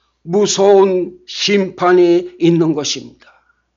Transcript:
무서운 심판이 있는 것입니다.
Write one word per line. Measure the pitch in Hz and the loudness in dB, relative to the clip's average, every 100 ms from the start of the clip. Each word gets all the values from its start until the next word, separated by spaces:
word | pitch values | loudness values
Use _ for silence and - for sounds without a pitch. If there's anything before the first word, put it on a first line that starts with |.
| _ _ 165 | _ _ -6
무서운 | 190 202 - 196 196 196 185 170 - - | -2 -2 0 4 4 4 0 -6 -12 -18
심판이 | - - 202 190 - 180 180 175 175 175 - | -8 -2 -2 -2 -2 0 2 4 2 -2 -4
있는 | 170 170 160 | 0 2 0
것입니다. | 147 139 131 120 - _ _ _ _ _ | -4 -6 -10 -14 -20 _ _ _ _ _